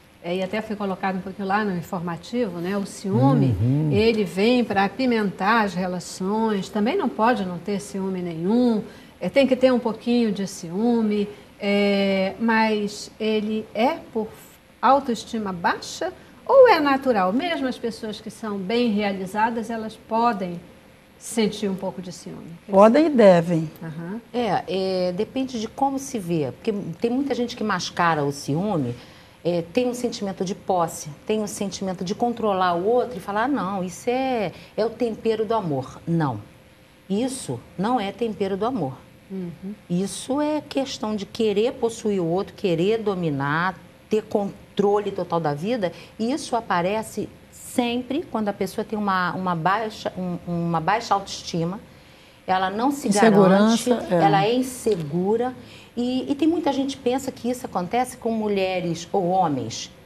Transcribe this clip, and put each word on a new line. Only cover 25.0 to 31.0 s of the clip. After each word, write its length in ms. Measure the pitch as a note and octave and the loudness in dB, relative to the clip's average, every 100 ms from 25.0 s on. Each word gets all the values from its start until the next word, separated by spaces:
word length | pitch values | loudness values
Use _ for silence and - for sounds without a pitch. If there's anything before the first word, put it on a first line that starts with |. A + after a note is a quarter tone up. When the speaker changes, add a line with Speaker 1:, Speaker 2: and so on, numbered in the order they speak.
| F3+ | -2
Speaker 4:
é, 40 | |
depende 460 | F3+ A3 C4 C4 A#3 | -2 -4 -4 -4 -6
de 80 | A3 | -6
como 320 | - C#4 C4+ | -2 -2 -2
se 200 | C4+ A3 | -6 -6
vê, 340 | E3+ E3+ C3 | -2 -2 -2
porque 200 | - - G3+ E3+ E3 | -4 -4 -4 -6 -4
tem 100 | A#3 | -2
muita 240 | B3+ C#4+ | 0 -2
gente 220 | A#3 A#3 - | -2 -4 -4
que 80 | |
mascara 580 | A3 F3+ - - E3+ D#3 | -2 -2 -4 0 2 2
o 80 | C#3+ | 0
ciúme, 640 | C#3+ - D3+ G#3 F3 B2 B2 - - - - | -2 -2 -2 0 0 -2 -6 -12 -20 -20 -8
é, 200 | E3 F3 E3+ | -2 -2 0
tem 160 | B3 B3 | 0 0
um 60 | |
sentimento 500 | A#3+ A#3 - G3 F3+ | -2 -6 -4 -6 -4
de 100 | F#3 | -6
posse, 540 | G3+ - F#3 E3 - | -6 -2 0 0 -4